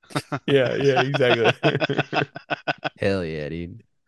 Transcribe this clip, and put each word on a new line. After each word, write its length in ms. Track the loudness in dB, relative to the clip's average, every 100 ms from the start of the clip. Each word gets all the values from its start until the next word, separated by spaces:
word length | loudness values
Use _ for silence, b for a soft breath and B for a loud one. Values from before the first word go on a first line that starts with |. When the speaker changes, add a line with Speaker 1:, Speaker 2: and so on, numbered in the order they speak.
| _
Speaker 1:
<laughs> 300 | -8 -8 -6 2
Speaker 2:
Yeah, 280 | 2 4 2
yeah, 240 | 2 2
exactly. 520 | 2 2 2 4 2 2
<laughs> 680 | 0 0 -2 -2 -4 -4 -4 -6 -8 -6 -6 -6 -8 -4
Speaker 3:
Hell 280 | -2 -2
yeah, 240 | -2 -6 -6
dude. 360 | -6 -8 -12 -20 _